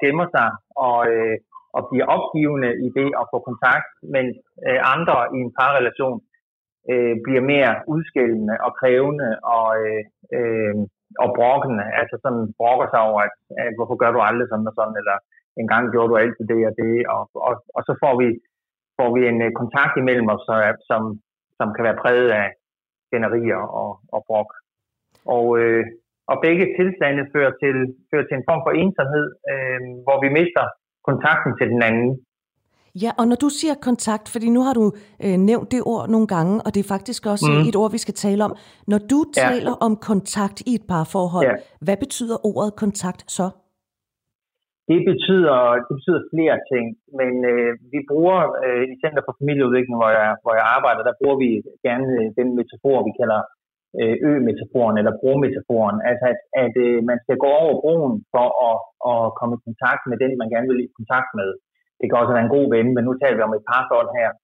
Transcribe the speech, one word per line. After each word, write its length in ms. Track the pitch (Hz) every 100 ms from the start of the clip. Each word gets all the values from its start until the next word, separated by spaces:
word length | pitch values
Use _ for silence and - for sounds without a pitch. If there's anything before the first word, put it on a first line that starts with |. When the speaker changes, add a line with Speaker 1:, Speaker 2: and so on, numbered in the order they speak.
Speaker 1:
gemmer 240 | 143 156 175 139
sig, 140 | 113 104 _ - 127
og, 120 | 120 117
øh, 220 | 113 113 110 - - _ 131
og 40 | -
bliver 180 | 127 135 175
opgivende 560 | 175 160 147 143 123 117 127
i 20 | 135
det 100 | 139 127
at 40 | 120
få 60 | 147 -
kontakt, 400 | 117 127 143 - _ 156 135
mens, 200 | 127 117 _ - 135
øh, 120 | 127 131 135
andre 220 | 170 139 120 131
i 20 | 120
en 80 | 120
parrelation, 580 | 131 143 120 - 135 117 - _ _ _ _ _ -
øh, 240 | 123 120 110 113
bliver 180 | 127 135
mere 180 | 143 127 110 -
udskældende 600 | 156 165 139 120 113 107 110 120
og 60 | -
krævende 500 | 131 127 139 147 127 110 - 117
og, 120 | 113 110
øh, 200 | 110 107 107 _ - 131
øh, 380 | 117 113 107 104 104 _ _ -
og 60 | 123 -
brokkende. 480 | 123 139 135 110 107 117
Altså 160 | 123 113
sådan 200 | 135 120 107 -
brokker 280 | 117 127 123
sig 120 | 120 110
over, 100 | 104 104
at, 80 | - - - 117
at 80 | 113
hvorfor 200 | 117 117
gør 100 | 117
du 60 | 117 104
aldrig 180 | 120 123
sådan 200 | 110 110
og 40 | 110
sådan, 180 | 110 107
eller 160 | 101 98 - _ _ -
engang 220 | 110 113 120
gjorde 180 | 117 117
du 60 | 113
altid 220 | 120 - 110
det 100 | 113 110
og 40 | 110
det, 140 | 113 117 - 110
og, 60 | 104 - 123
og, 60 | 117 - 131
og 40 | 127
så 60 | 131
får 100 | 147 123
vi, 60 | 123 117 - _ _ _ _ -
får 120 | 123 123
vi 60 | 123
en, 80 | 117 113
øh, 60 | 110
kontakt 340 | 120 139 143 -
imellem 260 | 127 123 110
os, 100 | 101 -
så, 60 | 110 107 113 -
som, 120 | 113 110 107 _ _ _ -
som 80 | 110 107
kan 80 | 117
være 140 | 104
præget 260 | 127 123 123 107
af 60 | 101 - _ _ _ _ _
skænderier 560 | 120 110 117 113 95 104 107
og, 80 | 107 101 _ 110
og 60 | -
brok. 220 | 110 104 - _ _ _ _ _ _ - 123
Og, 100 | 120 117
øh, 220 | 117 113 113 117 _ _ -
og 40 | 135 165
begge 200 | 175 185 -
tilstande 440 | 185 185 143 143 139
fører 200 | 147 135 -
til, 140 | 139 131 131 127 _
fører 160 | 151 -
til 100 | 135
en 100 | 120
form 120 | 160 156
for 80 | 151
ensomhed, 440 | 185 190 135 147 147 - -
øh, 300 | 139 131 127 127 123 127
hvor 120 | 139
vi 60 | 135 147
mister 260 | 170 147 123 - _ _ -
kontakten 420 | 123 151 160 - 113
til 80 | 113
den 80 | 120 113
anden. 200 | 113 123 131 - _ _ _ _ _ _ 185
Speaker 2:
Ja, 80 | 220 -
og 60 | 233
når 80 | 240
du 60 | 285 285
siger 160 | 320 285 254
kontakt, 360 | 240 - 214 -
fordi 140 | 233 226 240
nu 40 | 262
har 60 | 254
du, 40 | 214 - - - 202
øh, 120 | 180 196
nævnt 180 | 233 -
det 80 | 254 -
ord 120 | 226 - 220
nogle 120 | 214 175
gange, 200 | 165 214 220
og 40 |
det 80 | 202
er 60 | 196 196
faktisk 280 | - 240 220
også 140 | 202 151
Speaker 1:
Mhm. 160 | 147 160
Speaker 2:
et 60 | 202
ord, 100 | 214 226
vi 40 | -
skal 120 | - 208
tale 160 | 202 208
om. 60 | - - _ -
Når 80 | 208 208
du 80 | 277 320
Speaker 1:
Ja. 60 | -
Speaker 2:
taler 300 | 254 247 - 240 202
om 80 | 214 -
kontakt 460 | 202 - - 202 - -
i 40 | 226
et 60 | -
parforhold, 560 | 175 160 196 180 175 135
Speaker 1:
Ja. 40 | 110 - _ 156
Speaker 2:
hvad 120 | 196
betyder 340 | 285 - 233 226 214
ordet 200 | 190 208 208
kontakt 380 | 208 - 185 180 - -
så? 100 | 185 - _ _ _ _ _ _ _ _ _ _ _ _ -
Speaker 1:
Det 80 | 170 190
betyder, 440 | - - 190 165 127 123 120 -
det 60 | 139
betyder 240 | - 165 -
flere 240 | 160 160 113 -
ting, 140 | 127 117 113 _ 135
men, 140 | 127 127 123
øh, 200 | 120 120 117 123
vi 60 | 143 139
bruger, 300 | 147 170 185 151 131 131
øh, 180 | 123 131
i 20 | 127
Center 220 | - 143 131
for 100 | -
Familieudvikling, 580 | 143 143 127 127 123 117
hvor 100 | 110 110
jeg, 100 | 107 107
hvor 100 | 117 110
jeg 80 | 113 131
arbejder, 240 | 135 110 117
der 120 | 120
bruger 180 | 143 135 127
vi 40 | 110 - - 127
gerne, 200 | 120 135 123
øh, 80 | 110 107
den 80 | 127 123
metafor, 380 | 117 117 139 131 107
vi 60 | -
kalder, 220 | - 107 - _ _ _ _ -
øh, 140 | 113 - 151
ø-metaforen 640 | 147 117 104 - 131 113 107
eller 200 | 110 107
brometaforen. 760 | 131 139 139 - - 117 104 107 113
Altså, 160 | 120 123
at, 60 | 117 - 131
at, 100 | 120 120 120
øh, 120 | 120 117
man 100 | 120
skal 140 | - 131
gå 60 | 139 147
over 140 | 160 131
broen 340 | 147 165 143 107 -
for 140 | 123 123 - 120
at, 100 | 113 - - 123
at 120 | 117 113 -
komme 160 | 120 120
i 80 | -
kontakt 360 | 113 123 135 131
med 80 | 117
den, 80 | 131 127
man 80 | 110
gerne 160 | 113 127
vil 140 | 123 120
i 100 | -
kontakt 320 | 113 127 131 107
med. 100 | 95 95 _ _ _ -
Det 60 | 110
kan 120 | 123
også 120 | 120 120
være 100 | 117
en 80 | 139
god 100 | 135 117
ven, 120 | 120 123
men 80 | 120
nu 80 |
taler 240 | 127 139 110
vi 100 | 110
om 100 | 107
et 100 | -
parforhold 400 | 123 127 120 113 123
her. 100 | 113 -